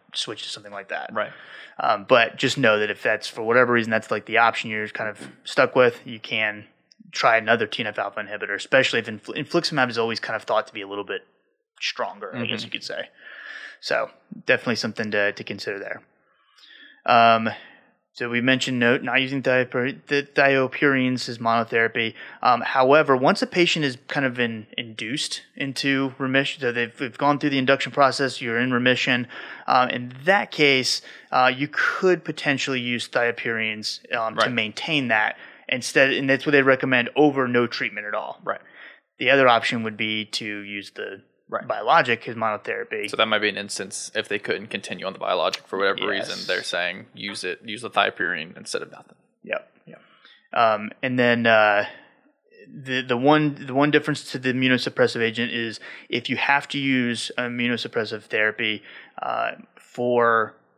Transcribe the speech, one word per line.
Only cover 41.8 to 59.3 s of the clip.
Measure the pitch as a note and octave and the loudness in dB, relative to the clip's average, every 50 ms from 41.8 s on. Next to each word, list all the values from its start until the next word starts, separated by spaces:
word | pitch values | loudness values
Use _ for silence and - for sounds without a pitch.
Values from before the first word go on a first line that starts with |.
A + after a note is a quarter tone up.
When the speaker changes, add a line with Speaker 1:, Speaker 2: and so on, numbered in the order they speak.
| G#2+ B2 D#3 E3 C#3 B2 A#2 A2+ - | 2 4 4 6 4 4 0 -2 -4
Speaker 1:
as | - A2+ | -8 -6
monotherapy. | A2 A2+ A2 G#2+ G2+ - A#2 G#2+ G#2+ G#2+ - A2+ G#2+ G#2+ G#2 | -2 -2 -2 -2 -4 -4 -6 -6 -6 -6 -8 -6 -6 -6 -2
Speaker 2:
So | - - | 0 0
that | A2 | 2
might | A2 G#2+ G#2 | 2 2 2
be | G#2+ G#2 | 0 0
an | G2 G2+ | -2 -4
instance | G2+ G#2 - - G2 F#2+ - - - - - | -8 -8 -8 -10 -10 -10 -10 -12 -12 -8 -6
if | A2 G#2+ - | -6 -4 -4
they | G#2+ G#2+ | -6 -6
couldn't | - - E2 F2+ G#2 - | -4 -4 -6 -6 -6 -8
continue | - G2+ - - G2 F2+ F2+ | -10 -10 -8 -10 -10 -10 -8
on | F#2+ | -10
the | F#2+ - | -8 -6
biologic | - - F2+ F2 D#2+ F#2+ F#2+ - - - | -4 -2 0 0 0 -2 -2 -6 -8 -8
for | - F#2+ | -4 -2
whatever | G2 G2 G2 - F#2+ G2+ | 0 0 0 -2 -2 -4
reason, | G2 F#2+ F#2 - F#2+ F#2+ | -4 -4 -6 -6 -8 -8
Speaker 1:
Yes. | F2 | -4
Speaker 2:
they're | F#2 F#2 F#2 | -4 -4 -4
saying | - - - F2 F2 F2 F2+ G2+ A2+ - | -4 -4 -4 -4 -4 -4 -6 -10 -16 -20
use | - A#2+ G#2 G2+ G2 - G2 | -16 -12 -12 -10 -10 -8 -8
it, | F#2 E2+ - | -8 -8 -10
use | - A2+ G#2 A#2+ | -10 -12 -12 -10
the | A#2 G#2 | -12 -2
thiopurine | - G#2 G2+ G2+ - - F#2 E2 F2+ D#2 D#2+ - - | 0 0 0 2 0 -2 -4 -4 -4 -6 -8 -10 -14
instead | - - - - - | -16 -10 -8 -8 -8
of | - - | -8 -12
nothing. | - - - _ _ _ _ _ _ _ | -16 -20 -20 _ _ _ _ _ _ _
Speaker 1:
Yep. | - - - - - _ _ _ _ | -10 -8 -8 -8 -8 _ _ _ _
Speaker 2:
Yeah. | - - - _ _ _ _ _ _ _ _ _ _ - | -20 -20 -20 _ _ _ _ _ _ _ _ _ _ 0
Speaker 1:
Um, | - A#2 A2 G#2+ G#2 G#2+ G#2+ - - | 2 2 2 2 0 -4 -8 -8 -6
and | - B2+ B2+ B2+ | -6 -2 0 2
then, | B2 A#2+ A#2 A#2 A#2 | 4 4 4 4 4
uh, | A2+ A2+ A2 G#2+ G#2+ G#2 G#2 G2+ - - - - _ _ _ _ _ _ _ _ _ - - G#2 | 4 6 6 6 6 4 2 0 -2 -8 -18 -20 _ _ _ _ _ _ _ _ _ -20 -20 -20
the, | A2 A2+ A#2+ C3 C3 B2+ C3 | -20 -18 -12 -8 -4 -4 -4
the | B2+ B2+ B2 A#2+ | -2 -2 -2 2
one, | C3 C#3+ D3+ D3+ D3+ D3 C#3 - - | 4 4 6 6 4 2 -2 -4 -8
the | C3 B2+ | -4 0
one | C3+ D3 D3+ | 2 4 4
difference | D3 D3 - D#3 C#3+ - - - | 4 4 2 0 -4 -4 -6 -8
to | - C3+ | -8 -4
the | B2+ C3 B2 | -2 -2 0
immunosuppressive | C3 C3 B2+ B2+ A#2+ - C3 - - B2 A#2 - A#2+ | 2 2 2 2 2 0 -2 2 2 2 2 2 0
agent | A2+ A2+ A2 A#2+ A#2+ - | -2 -2 -2 -2 -4 -4
is | - A#2+ A#2 A2 G#2 - - - - - - - | -4 -4 -6 -6 -8 -10 -14 -18 -18 -18 -8 -6
if | - A#2+ A#2+ - | -6 -4 -4 -4
you | B2+ | -4
have | - - - C#3 C#3+ - - | -2 0 2 2 0 0 -4
to | - C#3+ | -6 -2
use | C3+ C3+ C3 B2+ B2 A#2+ A#2 A2 - - - | 0 0 2 2 0 0 -2 -4 -6 -6 -6
immunosuppressive | - B2 A#2+ A#2+ A#2+ A#2+ A#2+ A#2+ A2+ - A2+ - A#2 G#2+ G2+ A2 G#2 | -6 -6 -4 -4 -2 -2 -2 -2 -2 -4 -4 -4 -4 -4 -4 -6 -10
therapy, | - - - G#2+ G#2+ A2 G#2+ - A#2 G#2+ G#2+ G2 - - - - - - _ - | -8 -4 0 0 0 0 0 -2 -2 -4 -4 -6 -10 -16 -20 -20 -20 -20 _ -8
uh, | - - | -6 -4